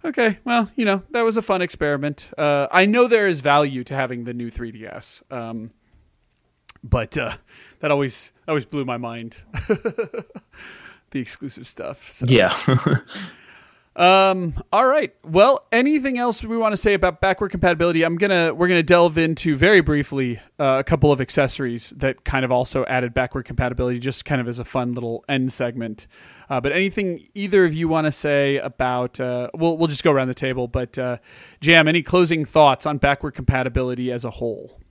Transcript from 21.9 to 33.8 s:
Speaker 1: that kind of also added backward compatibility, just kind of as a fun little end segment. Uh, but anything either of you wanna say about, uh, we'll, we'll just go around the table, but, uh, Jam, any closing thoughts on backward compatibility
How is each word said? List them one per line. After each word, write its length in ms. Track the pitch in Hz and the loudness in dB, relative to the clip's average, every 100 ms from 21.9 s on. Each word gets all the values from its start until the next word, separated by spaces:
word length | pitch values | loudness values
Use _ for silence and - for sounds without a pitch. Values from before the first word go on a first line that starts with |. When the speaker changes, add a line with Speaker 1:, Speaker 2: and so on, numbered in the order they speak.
| 139 | -4
Speaker 1:
that 260 | 135 131 | -4 -4
kind 200 | - 135 | -4 -2
of 80 | 131 | 2
also 340 | 123 131 139 123 | 0 0 -4 -2
added 280 | 127 123 | -2 -2
backward 320 | 120 127 135 120 | -2 -4 -6 -8
compatibility, 540 | 120 123 123 127 123 | -4 -4 -2 -4 -2
just 260 | 127 127 - | -6 -8 -4
kind 160 | 139 | -4
of 60 | 117 | -4
as 100 | 120 | -8
a 80 | 117 | -6
fun 300 | - 123 117 | -4 -4 -6
little 280 | 117 117 - | -8 -10 -4
end 220 | 139 131 | -2 -2
segment. 560 | - 123 120 117 110 - _ - - - | -4 -6 -6 -10 -12 -18 _ -20 -20 -6
Uh, 100 | 135 | -4
but 120 | 131 | -2
anything 560 | 160 190 185 196 165 _ 202 | 0 -2 -2 -4 -6 _ -8
either 300 | 196 196 175 | 0 4 4
of 100 | 156 | 2
you 120 | 165 | 0
wanna 220 | 160 156 | 0 0
say 460 | 139 151 143 139 139 | -2 0 2 2 0
about, 640 | 123 - 127 123 123 - | -4 -4 -2 -2 -4 -6
uh, 320 | 127 123 123 | -6 -4 -6
we'll, 240 | - 165 160 | -2 0 2
we'll 100 | 165 | 0
just 160 | 143 | 2
go 80 | 170 | 2
around 160 | 139 131 | 2 0
the 60 | |
table, 340 | 123 135 127 123 | -2 -4 -4 -4
but, 300 | 131 123 - | -4 -6 -6
uh, 200 | 127 120 _ - - _ | -6 -6 _ -20 -20 _
Jam, 260 | 143 165 156 | 6 6 6
any 140 | 170 | 2
closing 440 | 147 180 175 165 147 | 2 2 2 0 0
thoughts 420 | 160 147 127 156 | 6 6 4 -2
on 100 | 147 | 0
backward 380 | 143 139 156 - | 0 0 -4 0
compatibility 760 | 131 131 127 120 | 0 2 0 -2